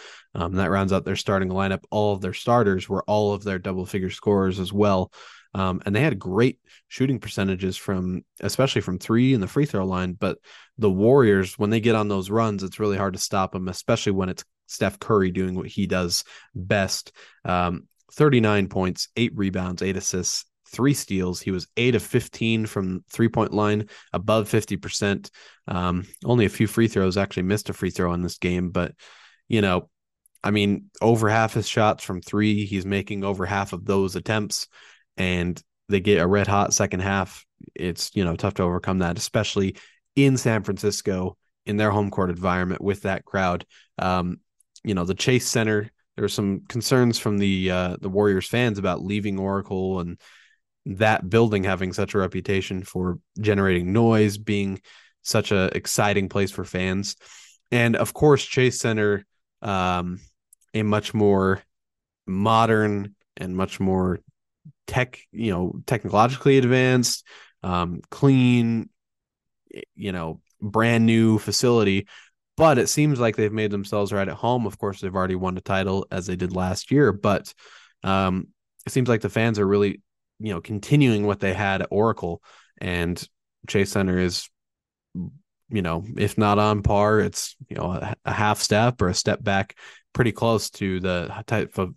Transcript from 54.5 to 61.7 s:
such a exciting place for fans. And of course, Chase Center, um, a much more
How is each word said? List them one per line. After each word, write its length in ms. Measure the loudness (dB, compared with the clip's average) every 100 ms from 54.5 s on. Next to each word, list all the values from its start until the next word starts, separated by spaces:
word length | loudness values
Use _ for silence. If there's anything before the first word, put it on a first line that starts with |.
| -2 -2 -6 -12 -20 _ _
such 300 | -2 -2 2
a 180 | 2 2 -2
exciting 540 | -4 0 2 2 0
place 200 | -2 -2
for 140 | -4
fans. 520 | -8 -4 -2 -2 -6 -10 -18 -20 -20 _ -4
And 240 | 0 2
of 200 | 2 -2
course, 280 | 2 4 4
Chase 380 | 2 0 0 0
Center, 460 | -2 0 0 0 -6 _ _ _
um, 580 | -4 -2 0 0 -4 -8 -14 _ _ _ _
a 100 | -4
much 300 | 0 0 0
more 500 | 2 4 6 4 0 -4